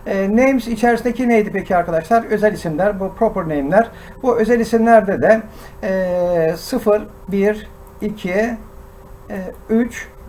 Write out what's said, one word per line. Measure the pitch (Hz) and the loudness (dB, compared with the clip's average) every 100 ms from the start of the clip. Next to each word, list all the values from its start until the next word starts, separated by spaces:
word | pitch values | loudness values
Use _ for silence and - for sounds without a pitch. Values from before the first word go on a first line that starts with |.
| 214 | -6
E, | 196 196 | -2 2
names | 220 269 269 233 | 2 4 2 -2
içerisindeki | 226 240 226 240 233 247 | 0 2 2 -2 -2 2
neydi | 226 214 | 2 2
peki | 196 - 180 | -4 0 0
arkadaşlar? | 170 160 - 226 | 0 -2 2 0
Özel | 226 208 214 | 2 0 0
isimler, | - 165 151 202 196 | 0 -4 0 0 0
bu | 190 | -6
proper | - 220 196 | -2 -2 0
name'ler. | 165 147 139 190 226 - - - | -2 -2 2 2 2 -4 -18 -4
Bu | 254 226 | 0 2
özel | 220 240 | 2 2
isimlerde | 220 226 226 226 196 156 | 2 2 6 6 4 2
de, | 160 220 - - - - | 4 4 0 -16 -18 -8
e, | 214 190 185 180 175 175 160 175 | -4 -2 0 0 0 2 0 -2
sıfır, | - 247 214 208 214 - - | -4 -2 2 0 0 -14 -4
bir, | 196 202 214 - - - - | 0 0 0 -8 -18 -18 -8
iki, | 208 208 180 190 233 226 - - - - - - - | -8 -6 -4 -2 -2 -4 -14 -20 -20 -20 -20 -20 -12
e, | 196 185 - - | -10 -10 -10 0
üç, | 226 240 - - - | 0 0 -6 -16 -12